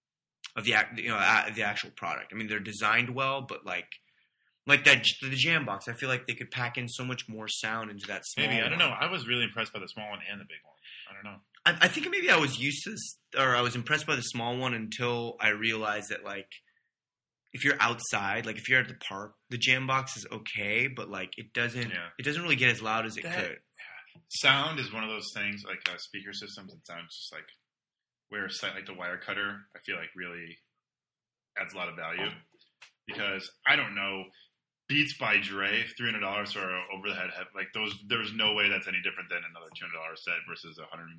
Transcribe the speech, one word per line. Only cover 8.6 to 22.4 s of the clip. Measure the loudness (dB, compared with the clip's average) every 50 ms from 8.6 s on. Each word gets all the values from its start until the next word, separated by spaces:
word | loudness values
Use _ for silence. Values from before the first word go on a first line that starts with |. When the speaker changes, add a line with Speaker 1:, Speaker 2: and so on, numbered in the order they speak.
Speaker 2:
I | 2 2
don't | 4
Speaker 1:
one. | 4 4 2
Speaker 2:
know. | 2
I | 2 0
was | 0 0 -2 0
really | 0 2 2 2
impressed | 0 0 -2 -4 -4 -4
by | -8
the | -10
small | -10 -10 -8 -8 -8
one | -8 -8 -8 -10
and | -10 -12
the | -12
big | -16 -18 -20 -20
one. | -20 -20 _ -20 -18 -18 -16 -16 -16
I | -16
don't | -14 -14
know. | -14 -14 -14 _ _ -4 2 4
Speaker 1:
I, | 4 6 8 6
I |
think | 6 6 4 -2 0
maybe | 0 2 6 8
I | 8
was | 8 6 4 2 0
used | 0 0 0 -2 -4
to | -4
this, | -6 -6 -6 -6 -8 -10 _ _ 2
or | 4 6 6 6
I | 6
was | 4 4 2
impressed | 0 0 2 2 2 2
by | 2 0
the | 2
small | 0 0 -2 -2 0 0 0
one | 0 0 0 0
until | -2 -4 -4 -4 0 0 0 2 0 -2 -2 -2 2
I | 2 2
realized | 4 4 2 0 2 2 0 0 -2 -2 -4 -6
that, | -6 -8 -8
like, | -8 -8 -10 -10 -12 -16 -20 _ _ _ _ _ _ _ _ _ _ _ _ _ _ _ _ _ _ -4
if | 0 2
you're | 4 4 6
outside, | 4 4 4 2 -2 -2 0 0 0 0 0 0 -2
like, | -4 -6
if | -4 0 4
you're | 4 4
at | 4
the | 2 -4
park, | -10 -10 -8 -6 -8 -8 -10 -14 _ _ -8
the | -4
Jambox | 2 4 4 4 4 4 2 2 2 0 -2 -6
is | -8 -10 -10
okay, | -10 -8 -8 -6 -4 -2 0 2 2 2 2
but, | 0 -2 -6 -8 -6
like, | -6 -6 -8 -8 -10
it | -12 -12 -6 -2
doesn't, | -2 0 0 -2 -2 -4 -4
Speaker 2:
Yeah. | -4 -6 -8 -8 -8 -4
Speaker 1:
it | -2
doesn't | -2 -2 0